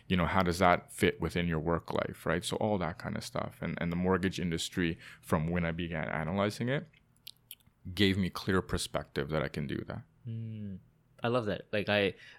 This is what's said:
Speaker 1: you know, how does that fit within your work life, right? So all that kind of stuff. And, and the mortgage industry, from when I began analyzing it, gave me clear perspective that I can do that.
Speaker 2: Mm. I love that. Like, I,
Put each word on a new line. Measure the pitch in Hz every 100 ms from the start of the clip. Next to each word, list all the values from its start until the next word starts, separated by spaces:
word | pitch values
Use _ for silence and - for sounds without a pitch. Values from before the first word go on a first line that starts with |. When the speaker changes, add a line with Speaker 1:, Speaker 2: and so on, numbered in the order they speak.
| -
Speaker 1:
you | 90
know, | 78
how | 95
does | 87 85
that | 90 87 -
fit | - 92 -
within | 82 87 85
your | 78
work | 82 82 -
life, | - - -
right? | - 85
So | - -
all | 107 101
that | 82 -
kind | 85 -
of |
stuff. | - - - -
And, | 82 -
and | 87
the | 87
mortgage | 90 92 92 -
industry, | 87 82 - - 85 82 - -
from | - 87 80
when | 87 82
I |
began | 82 85 80 -
analyzing | 73 78 98 104 - 120
it, | 143 185 _ _ _ - - - - _ _ 90
gave | 90 101 98
me | 90
clear | - - 95
perspective | - 87 - 73 - 76 69
that | 78
I | 67
can | 76 71
do | 71 -
that. | - - _ 120
Speaker 2:
Mm. | 113 113 110 101 92 - _ _ -
I | 120
love | 123 104
that. | 87 -
Like, | 107 98
I, | 104 98 - -